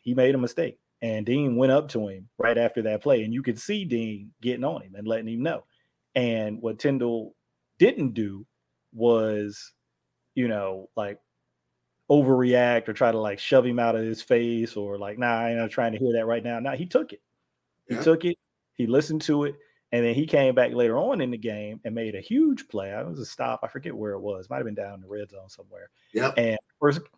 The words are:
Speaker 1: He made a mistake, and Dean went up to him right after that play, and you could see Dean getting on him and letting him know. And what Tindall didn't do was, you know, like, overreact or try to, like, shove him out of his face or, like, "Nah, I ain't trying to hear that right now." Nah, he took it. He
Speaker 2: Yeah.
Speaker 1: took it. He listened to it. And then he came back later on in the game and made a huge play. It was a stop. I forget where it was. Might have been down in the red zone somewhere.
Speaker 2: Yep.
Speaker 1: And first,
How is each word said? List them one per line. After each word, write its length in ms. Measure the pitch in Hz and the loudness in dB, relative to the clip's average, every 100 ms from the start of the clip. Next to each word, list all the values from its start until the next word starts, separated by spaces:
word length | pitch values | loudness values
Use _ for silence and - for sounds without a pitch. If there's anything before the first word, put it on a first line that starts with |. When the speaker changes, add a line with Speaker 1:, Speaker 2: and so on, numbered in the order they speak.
Speaker 1:
He 140 | - | -2
made 200 | 123 127 | 2 4
a 40 | 139 | 4
mistake, 400 | 123 - 123 - _ - | 0 -2 -4 -6 _ -8
and 240 | 117 110 107 | -4 -4 0
Dean 280 | 135 143 | 0 2
went 160 | 120 131 | 4 4
up 160 | 131 120 | 4 2
to 180 | 117 104 | -4 -6
him 200 | 95 98 - | -10 -14 -2
right 180 | 113 117 | 0 2
after 240 | 117 - | 2 0
that 200 | 110 107 | -2 -2
play, 220 | 143 127 | 2 2
and 100 | 107 | 2
you 80 | 120 | -4
could 180 | 131 107 | -4 -4
see 240 | - 208 | -4 -4
Dean 480 | 180 117 113 104 104 _ | -2 -2 -4 -8 -14 _
getting 240 | 120 120 | -6 -2
on 160 | 135 151 | -4 -6
him 140 | 95 | -12
and 120 | 98 107 | -10 -4
letting 220 | 113 113 | -4 -4
him 140 | 113 | -4
know. 220 | 151 - - _ _ _ _ | -4 -6 -10 _ _ _ _
And 480 | 131 123 113 107 107 | -2 0 -2 -4 -4
what 160 | 113 110 | -6 -2
Tindall 580 | 147 135 120 117 110 _ _ _ _ - | -2 0 0 -2 -6 _ _ _ _ 4
didn't 360 | 208 262 139 | 4 4 -2
do 320 | 107 104 98 110 _ _ _ _ | -2 -6 -8 -18 _ _ _ _
was, 760 | 113 117 113 110 104 104 104 - _ _ _ _ _ _ | 0 2 4 2 -2 -6 -10 -18 _ _ _ _ _ _
you 140 | - 123 | -4 -2
know, 400 | 104 98 95 95 - | -2 -6 -8 -10 -8
like, 220 | 101 101 _ _ _ _ _ _ _ _ - | -6 -8 _ _ _ _ _ _ _ _ 4
overreact 800 | 147 131 131 123 123 123 117 113 | 6 6 6 6 6 4 2 0
or 40 | |
try 200 | 104 120 | 2 2
to, 60 | 110 | 2
like, 200 | 107 98 | -2 -4
shove 260 | - 131 123 | 4 6 6
him 120 | 120 | 2
out 180 | 117 113 | 2 0
of 60 | |
his 200 | 113 110 | -2 -4
face 540 | - 120 120 117 113 107 | 2 2 2 -2 -4 -6
or, 220 | 101 101 | -8 -8
like, 200 | 101 110 | -8 -4
"Nah, 80 | 120 117 | 0 0
I 120 | 117 | 0
ain't 180 | 117 110 | -2 -2
trying 200 | - 117 | -2 -2
to 60 | 110 | 0
hear 140 | 127 | 0
that 120 | 117 113 | 0 0
right 160 | 117 | -2
now." 160 | 117 117 | -2 -6
Nah, 140 | 131 | -4
he 120 | - 180 | -6 -2
took 260 | 277 311 | -2 -2
it. 80 | - _ _ _ _ _ _ - | -14 _ _ _ _ _ _ -8
He 60 | |
Speaker 2:
Yeah. 80 | 117 | 0
Speaker 1:
took 220 | 160 165 | 4 4
it. 140 | 175 170 _ _ _ | 2 -6 _ _ _
He 120 | - 113 | -4 2
listened 360 | 131 147 156 | 2 2 -4
to 220 | 156 147 | 0 0
it. 120 | 143 143 _ _ - | 0 -6 _ _ -4
And 120 | 120 | 0
then 100 | 120 | 0
he 120 | 120 156 | 0 2
came 280 | 147 135 | 4 4
back 180 | 127 120 | 4 2
later 240 | 120 117 120 | 4 2 2
on 240 | 214 220 | 0 0
in 100 | 127 | -2
the 60 | 117 | -4
game 440 | 113 107 104 110 | -6 -6 -8 -10
and 100 | - | -8
made 200 | 113 113 | -6 -6
a 60 | 95 | -8
huge 480 | - 247 311 262 - | -2 2 2 2 -4
play. 220 | 104 98 | -6 -6
It 160 | 104 - | -6 -8
was 120 | 151 | -10
a 80 | 110 | -10
stop. 340 | - 123 117 | -6 -6 -4
I 60 | - | -6
forget 260 | 139 139 | -8 -10
where 180 | 110 107 | -8 -6
it 80 | 98 | -6
was. 280 | 101 95 95 | -6 -8 -8
Might 80 | 131 | -8
have 60 | |
been 100 | 117 | -6
down 200 | 104 101 | -8 -10
in 60 | 98 | -12
the 40 | 95 | -14
red 200 | 104 104 | -12 -12
zone 180 | 98 95 | -16 -20
somewhere. 400 | - 98 92 90 _ _ | -20 -20 -20 -20 _ _
Speaker 2:
Yep. 220 | 110 127 117 | -2 0 2
Speaker 1:
And 200 | 117 107 _ - | 0 -2 _ 0
first, 200 | 147 147 - | 2 2 -6